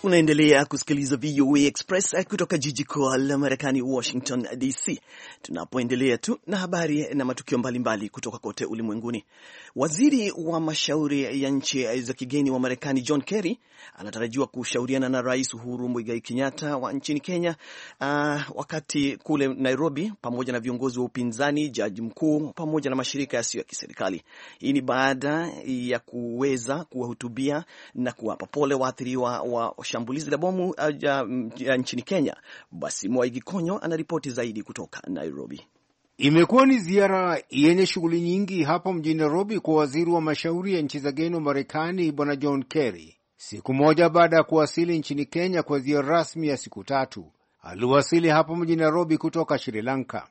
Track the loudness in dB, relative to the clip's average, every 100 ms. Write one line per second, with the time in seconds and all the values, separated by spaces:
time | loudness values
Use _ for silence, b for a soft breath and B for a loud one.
0 | 6 6 6 6 8 8 6 -4 -2 -2
1 | 0 -2 0 2 4 6 4 2 -2 0
2 | 0 -2 -2 -4 0 0 -2 -4 -4 0
3 | 2 2 2 2 2 0 0 0 0 -2
4 | -2 -4 -4 -4 -4 -4 -4 -2 -6 -6
5 | B B B B -10 -10 -4 -4 -2 2
6 | 2 0 -2 -6 -4 -6 -2 -2 0 -2
7 | -2 -2 -2 -6 -2 -2 0 -2 -2 -2
8 | -4 -8 -10 -8 -10 -6 -6 -4 -4 -4
9 | -6 -8 -10 B B B B -2 -2 4
10 | 4 4 0 -4 -4 -2 0 -2 0 0
11 | 0 0 0 -2 0 0 0 -2 0 -2
12 | -4 -6 -2 0 2 2 0 -2 0 -2
13 | 2 0 0 -2 -2 -4 B B B -14
14 | -12 -6 -4 -2 -2 -2 -4 -2 0 0
15 | 0 0 0 0 -2 -6 -8 -6 -4 -4
16 | -4 -6 -4 -2 -2 -4 -6 -4 -4 -6
17 | -4 -4 -2 -2 -2 -4 B B B B
18 | -2 0 0 -2 -4 -8 -8 -8 -4 -2
19 | -2 -2 -2 0 0 0 0 0 -2 -2
20 | -6 -6 -6 -4 -4 -4 -4 -2 -4 -2
21 | -4 -2 -4 0 0 0 -2 -2 -4 -4
22 | -8 0 2 2 0 -6 -2 -2 0 -2
23 | -4 -4 -2 -2 -2 -6 -8 -12 -14 -6
24 | -4 -4 B B B B 0 0 2 2
25 | 2 2 0 -2 -4 -8 -6 -4 -2 -4
26 | -4 -8 -6 -2 0 0 -2 -4 -6 -8
27 | -8 -6 -8 -2 -2 -2 -6 B B -6
28 | -6 -4 -6 -6 -6 0 2 2 0 -2
29 | -4 -2 0 -2 -2 -2 -2 -6 -8 -6
30 | -4 -6 -2 0 0 0 -2 0 -2 0
31 | 0 0 -2 -4 -4 -6 0 0 0 -6
32 | -2 0 0 -2 B B B -10 -8 -6
33 | -2 0 0 -2 -6 -4 -2 -4 -4 -4
34 | -4 -4 -4 -4 -4 -6 -10 -12 -12 -12
35 | -8 -6 -6 -8 -12 -14 -18 _ _ _
36 | _ 0 4 6 8 8 8 6 4 4
37 | 4 4 2 0 -2 4 6 6 4 2
38 | 0 0 2 0 0 0 0 0 0 -2
39 | 0 0 2 0 0 -2 2 2 4 2
40 | 2 2 2 -2 -2 -2 0 -2 -2 -4
41 | -4 -2 -2 0 0 -2 -2 -4 -2 0
42 | -2 0 -2 0 0 0 -2 0 0 -4
43 | -16 _ _ _ -14 -10 -2 4 6 8
44 | 6 6 8 6 6 4 4 2 0 0
45 | -2 -4 -2 -2 0 0 0 -2 2 0
46 | 4 2 2 -2 -2 -2 -6 -14 -2 -2
47 | -2 -8 -16 _ _ _ -14 -4 4 4
48 | 6 4 6 4 2 -2 0 2 2 2
49 | 2 0 0 -2 0 -2 -2 -6 -4 -4
50 | -4 -10 -12